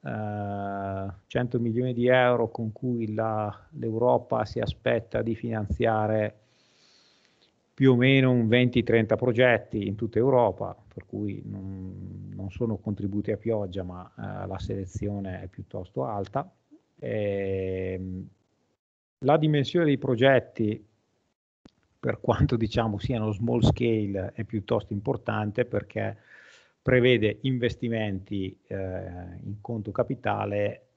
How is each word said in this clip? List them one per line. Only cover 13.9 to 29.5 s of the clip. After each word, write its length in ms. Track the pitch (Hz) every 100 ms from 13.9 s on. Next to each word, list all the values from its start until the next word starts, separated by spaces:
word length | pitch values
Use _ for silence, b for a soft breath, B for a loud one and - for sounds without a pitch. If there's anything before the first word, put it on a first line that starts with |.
| 90 90 -
eh, 320 | 98 98 95
la 100 | 95
selezione 840 | 104 101 92 - 101 101 95 92
è 40 | 95
piuttosto 580 | - 101 101 90 -
alta. 480 | 131 104 98 139 180 _ _ 302 _ _
Ehm, 1300 | 127 110 104 98 98 98 95 92 92 92 92 92 - _ _ _ _ _ _ _ _ _
la 180 | 127 160
dimensione 480 | 156 147 131 180
dei 120 | 160 139
progetti, 880 | - 117 135 131 - - 107 110 - _ _ _ _ _ _ _ _ _ _ _
per 180 | 127 110
quanto, 360 | - 117 - 120
diciamo, 420 | 110 127 113 101
siano 320 | - 120 107
small 300 | 101 117 120
scale, 720 | 117 - 120 110 101 98 92
è 80 | -
piuttosto 500 | 110 110 - 113 -
importante 720 | 104 107 113 - 107 104 104
perché 520 | 123 107 - 110 104 104 B B B B B B
prevede 560 | - 127 123 120 107 104
investimenti, 1160 | 131 127 117 - 120 113 107 95 98 101 95 - _
eh, 100 | 98
in 840 | 95 92 92 87 90 87 -